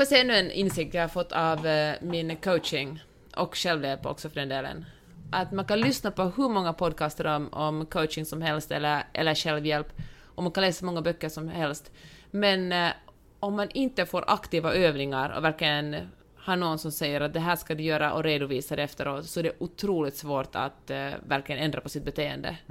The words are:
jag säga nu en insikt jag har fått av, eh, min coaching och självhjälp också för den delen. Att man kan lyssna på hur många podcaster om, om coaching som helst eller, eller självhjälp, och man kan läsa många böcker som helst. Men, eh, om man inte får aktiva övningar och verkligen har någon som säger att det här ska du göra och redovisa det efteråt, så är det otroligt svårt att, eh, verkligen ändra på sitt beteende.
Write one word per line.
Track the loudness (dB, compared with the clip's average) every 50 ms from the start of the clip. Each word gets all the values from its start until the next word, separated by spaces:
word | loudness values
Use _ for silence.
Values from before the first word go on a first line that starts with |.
| 4
jag | 6
säga | 6 6 6
nu | 6 4
en | 2 2 2
insikt | 0 0 0 0 0 0 -2 -2 -2
jag | -2 -2
har | 0
fått | 0 -2 -4 -2 0
av, | 0 2 2 2 2 2
eh, | 2 2 2 2 2 0 -2 -4
min | -4 -2 -2 -2 -2 -4
coaching | -4 0 2 2 2 2 0 -2 -2 -2 -4 -6 -10 -14 -18 -20 -20 -20 -8 -4
och | -2 -2 -2 -2
självhjälp | -2 0 0 0 0 0 -2 -2 -2 -4
också | -6 -6 -6 -8 -8
för | -6
den | -4 -4 -2
delen. | -2 -4 -4 -6 -8 -10 -12 -14 -16 -20 -20 -20 -20 -18 -8 -4 -2
Att | -2 0 0 -2
man | -2 0
kan | 2 2 4
lyssna | 4 4 2 2 0 -2
på | 0 0 0
hur | 0 2 2 2 2
många | 2 2 2 0 0
podcaster | 0 0 0 0 0 -2 -2 -2 -2 0
om, | 0 0 0 -2 -4 -4
om | -2 0 0 0 -2 -4
coaching | -2 0 0 0 0 0 -4 -6
som | -6 -4 -4 -2
helst | 0 0 0 -2 -2
eller, | -2 0 2 2 2 0 0 -2 -2
eller | 0 2 2 2
självhjälp, | 2 2 0 0 0 2 2 0 0 0 -4 -8 -10 -10 -10 -12 -16 -20
och | -14 -8 -4 -4
man | -2 0
kan | 2 2
läsa | 2 2 0 -2
många | -2 -2 0 0
böcker | 0 0 0 -2 -6
som | -6 -6 -8 -6
helst. | -4 -2 -2 -2 -2 -4 -10 -16 -20 -20 -20 -20 -20 -20 -12 -6
Men, | -2 2 4 4 4 4 2 2 2
eh, | 2 2 2 0 -2 -8 -20 -20 -20 -20 -20 -10 -6
om | -4 -2 0
man | 0 -2 -2
inte | 0 0 0 0 2 0 0
får | 0 0 0 2
aktiva | 2 2 2 0 0 0 0 2 2 4
övningar | 6 6 6 6 4 0 0 0 0 0 0 0
och | 0 2
verkligen | 2 2 2 2 2 2 2 0 -2 -4 -6 -8 -10 -14 -20 -20 -20 -20
har | -10 -4 0 0
någon | 2 2 2 0 0
som | -2 -4 -4
säger | -2 0 0 0 2
att | 0 0 0
det | 0
här | 0 0 0
ska | 0 -2 -4 -4
du | -2 0
göra | 2 2 4 2 2 2
och | 2 2
redovisa | 2 2 2 2 0 0 -2 -2 -2 -2
det | -2 -2
efteråt, | -2 -2 -4 -4 -4 -4 -4 -6
så | -6 -2 -2
är | 0
det | 0 -2 -2
otroligt | -6 -8 -6 -4 0 2 2 2 2 0 -2
svårt | -4 -4 -2 -2 -2 -2 -2 -4
att, | -4 -4 -4 -6 -8 -10 -8
eh, | -6 -4 -4 -6 -6 -8 -4 -2
verkligen | -2 -2 -2 -2 -4 -2 -2
ändra | -2 -2 -2
på | -6 -6
sitt | -8 -6 -6
beteende. | -6 -4 -2 -4 -4 -4 -6 -6 -6 -8 -8 -10 -8